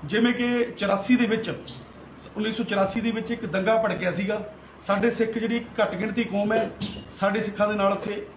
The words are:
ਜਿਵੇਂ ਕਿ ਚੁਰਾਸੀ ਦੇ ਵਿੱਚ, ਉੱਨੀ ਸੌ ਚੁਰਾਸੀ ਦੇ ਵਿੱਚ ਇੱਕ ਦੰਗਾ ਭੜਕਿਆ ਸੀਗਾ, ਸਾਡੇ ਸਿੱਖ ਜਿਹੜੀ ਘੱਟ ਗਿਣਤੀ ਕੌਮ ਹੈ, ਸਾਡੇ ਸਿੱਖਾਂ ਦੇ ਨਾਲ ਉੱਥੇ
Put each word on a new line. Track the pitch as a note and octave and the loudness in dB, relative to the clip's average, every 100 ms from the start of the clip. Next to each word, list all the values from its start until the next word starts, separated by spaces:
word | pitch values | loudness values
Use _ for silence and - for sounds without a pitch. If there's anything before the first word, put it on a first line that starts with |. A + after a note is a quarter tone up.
ਜਿਵੇਂ | D3 G#3+ A#3+ | 0 4 4
ਕਿ | A#3+ A#3+ A#3+ A#3 - | 4 2 2 0 0
ਚੁਰਾਸੀ | G3+ G3 - B3 | 0 0 4 4
ਦੇ | A3+ | 4
ਵਿੱਚ, | A3 F3 C#3 - - - - - - - G3+ | 2 -2 -8 -10 -14 -16 -20 -20 -18 -12 -4
ਉੱਨੀ | G#3+ | -2
ਸੌ | A3+ | -2
ਚੁਰਾਸੀ | A3+ G3+ F#3+ A3+ | 0 2 2 0
ਦੇ | A3+ | 0
ਵਿੱਚ | A3 - | -2 -4
ਇੱਕ | A#3 G3+ | -4 -2
ਦੰਗਾ | F#3+ F#3+ A3+ | 0 4 4
ਭੜਕਿਆ | A3 F3+ F3+ | 2 0 -2
ਸੀਗਾ, | F3 G3+ G#3 G#3 - - - | -2 -2 -2 -6 -14 -20 -12
ਸਾਡੇ | - G3+ A3+ | 0 2 2
ਸਿੱਖ | A#3 A3 | 2 0
ਜਿਹੜੀ | A#3 A3+ A#3 - - | 0 0 -2 -2 0
ਘੱਟ | G3+ | 0
ਗਿਣਤੀ | F3+ G#3+ A#3 | 0 -2 -2
ਕੌਮ | A3+ G3 G#3 | 0 0 2
ਹੈ, | A3+ A#3 - - - - | 2 0 -4 -8 -8 -14
ਸਾਡੇ | - G3 G#3 | 0 0 2
ਸਿੱਖਾਂ | G#3 G3+ G#3 | -2 0 0
ਦੇ | |
ਨਾਲ | G#3 G3 | 4 2
ਉੱਥੇ | G3 - G3+ - | 2 -2 -6 -8